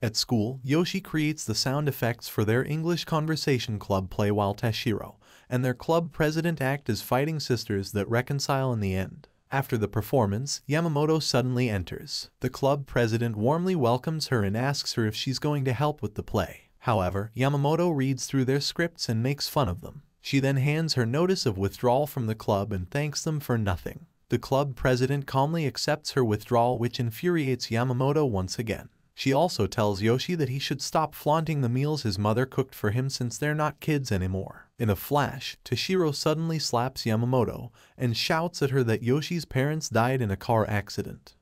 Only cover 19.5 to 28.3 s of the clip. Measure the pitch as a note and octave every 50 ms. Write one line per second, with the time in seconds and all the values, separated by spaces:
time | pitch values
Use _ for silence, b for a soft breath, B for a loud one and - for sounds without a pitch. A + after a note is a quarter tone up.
19.5 | - D#3 C3+ F#2 F2 - - - - - - _ _ _ - - - C3+ C3+ C3+
20.5 | C#3 C3+ B2+ D3 D3 D#3+ E3 D3+ - B2+ A#2 A2+ B2 D3+ F3 F3+ F#3+ F3+ - B2
21.5 | G2 F#2+ G2 G2 - - - B2 A#2+ C3+ D3+ D3 - C3+ A#2 G#2+ A2 A2 - -
22.5 | G#2+ G2 G2+ A2 G#2 F#2 F2+ - - C#3+ D3+ D3+ C#3+ - - E3 D#3 D3 - -
23.5 | B2 A2+ G#2+ G2+ F2 - - F#2 - - - - _ _ _ - A#2+ A#2+ - -
24.5 | C3 C3+ D3 C#3 B2 - - C3+ B2+ A#2+ C3 C3 C#3+ C#3+ C#3 - - C3+ C#3 D3+
25.5 | E3 E3+ D#3 C#3 - - - D3+ D3 D3+ - - - C#3 B2 A2 G#2 G#2+ - -
26.5 | A#2+ A#2 A#2 B2 B2+ A2+ A#2 A#2+ - - B2 A#2 A2+ - E3+ F3+ F3 E3 C#3+ C3
27.5 | B2+ B2 - - A2+ A2+ B2 C3 B2 B2 C3 C#3 C#3+ D#3 D3+ B2+